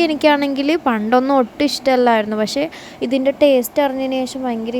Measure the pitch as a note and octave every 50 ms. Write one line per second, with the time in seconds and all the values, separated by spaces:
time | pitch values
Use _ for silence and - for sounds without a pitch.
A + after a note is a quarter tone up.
0 | E4+ D#4+ D#4 C#4 - D4+ D4 C#4+ C#4+ C#4 C#4 C4 C#4 C#4+ D#4+ E4+ E4 C4+ A#3 G#3+
1 | G#3+ A3 A#3+ B3+ C4 C4+ C#4 C4+ C4 G#3+ - - D4 C#4+ - - - C4+ C4 B3
2 | B3 A#3+ A#3 A3 G#3 G#3+ G#3+ G#3+ G#3+ G#3 - C#4 D4 D#4+ - - - - - -
3 | C4+ A#3+ B3+ C4+ C4 C#4 C4+ - D4+ C#4+ C4+ B3+ A#3+ - - D4 C#4+ C#4 C4 C4+
4 | C4+ C4 C4 C4 C4 B3+ - C4 C4 B3+ A#3 A3+ A3 A3+ A#3 B3